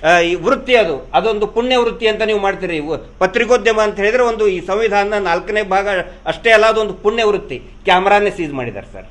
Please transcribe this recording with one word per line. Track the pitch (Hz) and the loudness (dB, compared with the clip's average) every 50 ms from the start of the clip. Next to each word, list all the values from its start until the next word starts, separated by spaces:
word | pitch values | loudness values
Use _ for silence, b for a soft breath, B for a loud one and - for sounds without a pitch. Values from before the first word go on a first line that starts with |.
| - | 4
ಆ, | 156 170 175 | 4 4 4
ಈ | 170 170 175 | 4 2 -2
ವೃತ್ತಿ, | 175 160 202 269 254 - - 254 | -2 0 -2 -2 -2 0 2 2
ಅದು, | 233 214 175 151 131 - - - | 4 4 2 -2 -6 -8 -2 -2
ಅದೊಂದು | 160 185 220 220 208 214 | 0 0 0 -2 -2 -2
ಪುಣ್ಯ | 208 - 220 233 254 254 | -2 -2 -2 -2 0 2
ವೃತ್ತಿ | 247 240 226 202 180 226 | 2 0 0 -2 -2 -2
ಅಂತ | 220 214 208 220 | -2 0 0 -2
ನೀವು | 214 214 208 | -2 -2 -2
ಮಾಡ್ತೀರಿ. | 196 196 196 175 185 175 170 156 | 0 -2 -4 -4 -6 -6 -6 -6
ಉ-, | 147 151 160 139 - - - - | -6 -6 -6 -8 -8 -14 -6 -2
ಪತ್ರಿಕೋದ್ಯಮ | 185 185 185 233 233 214 247 240 202 226 220 214 | -2 0 0 0 2 2 2 2 2 2 2 2
ಅಂತ | 214 208 202 | 2 0 0
ಹೇಳಿದ್ರೆ | 208 196 208 220 254 247 | 0 -2 0 2 2 2
ಒಂದು | 240 226 220 214 208 | 0 0 0 0 0
ಈ | 185 175 165 | 0 -2 -4
ಸಂವಿಧಾನದ | 180 190 208 226 220 196 202 202 202 214 | -4 -2 -2 0 0 2 0 0 0 -2
ನಾಲ್ಕನೇ | 208 196 180 170 180 180 - 214 214 214 | -2 0 0 -2 -2 -2 -2 -4 -4 -2
ಭಾಗ | 190 185 190 202 202 202 185 170 B B B B | 0 0 0 0 0 -2 -2 -4 B B B B
ಅಷ್ಟೇ | - 160 - - 233 | -6 -6 -2 2 4
ಅಲ್ಲ, | 226 214 214 | 4 6 6
ಅದೊಂದು | 220 220 220 220 202 185 | 4 2 2 -2 -4 -6
ಪುಣ್ಯ | - - 202 226 233 226 | -2 -2 -2 0 2 0
ವೃತ್ತಿ. | 208 208 - - - 135 120 B B B B - | 0 0 0 -4 -6 -12 -12 B B B B 0
ಕ್ಯಾಮರಾನೇ | - 185 180 185 202 202 208 208 202 | 2 2 4 4 4 4 4 2 0
ಸೀಜ್ | - - 175 151 139 | -2 -4 -6 -6 -6
ಮಾಡಿದ್ದಾರೆ | 135 123 117 107 101 95 - - | -6 -8 -8 -8 -12 -14 -14 -18
ಸರ್ | 98 92 - | -18 -18 -18